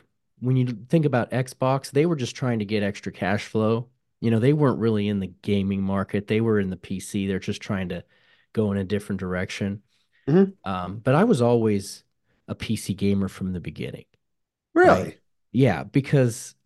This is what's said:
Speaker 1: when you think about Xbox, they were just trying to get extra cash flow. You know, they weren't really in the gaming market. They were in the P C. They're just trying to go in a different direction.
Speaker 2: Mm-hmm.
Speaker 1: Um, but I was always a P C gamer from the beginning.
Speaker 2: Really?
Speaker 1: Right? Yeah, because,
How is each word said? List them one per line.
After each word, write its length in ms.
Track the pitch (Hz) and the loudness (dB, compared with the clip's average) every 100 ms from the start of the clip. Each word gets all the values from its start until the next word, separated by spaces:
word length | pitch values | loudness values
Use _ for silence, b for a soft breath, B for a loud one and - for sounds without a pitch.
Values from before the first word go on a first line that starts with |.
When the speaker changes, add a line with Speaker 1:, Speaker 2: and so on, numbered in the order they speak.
| _ _ _ _ | _ _ _ _
Speaker 1:
when 180 | 123 131 | 0 0
you 100 | 127 113 120 | 0 -4 0
think 160 | 170 147 | 2 2
about 260 | 127 110 | 0 0
Xbox, 580 | 120 127 - 131 135 - | -2 -4 -2 0 0 0
they 160 | 139 165 | 0 0
were 120 | 160 | 0
just 180 | 120 - | -4 -4
trying 240 | 127 117 | -2 -2
to 60 | 101 | -2
get 180 | 107 | -2
extra 280 | 101 98 - | -2 -4 -10
cash 340 | - 92 104 - | -4 0 0 -2
flow. 440 | 110 110 113 123 _ _ _ | -2 0 0 -4 _ _ _
You 80 | 117 | 0
know, 80 | 113 | 2
they 140 | 123 | 4
weren't 260 | 151 147 82 | 4 2 2
really 280 | 113 107 104 | 0 0 0
in 120 | 101 | -2
the 140 | 92 92 | -4 -8
gaming 400 | - 101 98 98 | -2 0 0 0
market. 460 | 95 98 95 104 101 | -2 -2 -2 -4 -2
They 140 | 110 | 0
were 180 | 113 107 | 2 2
in 100 | 95 | 0
the 80 | 90 | -4
P 220 | - 95 | -8 -10
C. 280 | - 104 98 | -6 -4 -2
They're 120 | 95 | -4
just 220 | - 101 | -4 -8
trying 280 | - 101 92 | -6 -6 -4
to 140 | 87 - _ _ _ _ | -8 -12 _ _ _ _
go 180 | - 104 | -2 0
in 60 | 98 | 0
a 60 | |
different 360 | 92 101 - 98 | -2 -4 -4 -6
direction. 640 | 92 90 98 - 101 101 - _ _ _ - | -4 -4 -4 -4 -6 -6 -12 _ _ _ 2
Speaker 2:
Mm-hmm. 420 | 170 196 - - | 4 4 0 -8
Speaker 1:
Um, 300 | 92 90 104 | -6 -6 -4
but 160 | 120 143 | 2 4
I 80 | |
was 180 | 233 160 | 4 4
always 640 | 120 120 110 101 98 - _ _ _ _ - | 4 4 2 0 -2 -14 _ _ _ _ -14
a 80 | 110 | -10
P 200 | - 107 | -6 -6
C 180 | - | -4
gamer 360 | 92 101 98 95 | -2 0 0 -2
from 240 | - 95 | -4 -6
the 80 | 90 | -6
beginning. 440 | 80 76 - - - _ _ _ _ _ _ | -8 -10 -10 -12 -16 _ _ _ _ _ _
Speaker 2:
Really? 300 | 320 359 147 | 4 6 6
Speaker 1:
Right? 160 | 82 - _ _ _ | 2 -10 _ _ _
Yeah, 320 | 107 131 80 | 2 2 2
because, 720 | 69 143 135 147 123 113 - - | -2 -2 2 2 2 0 -10 -6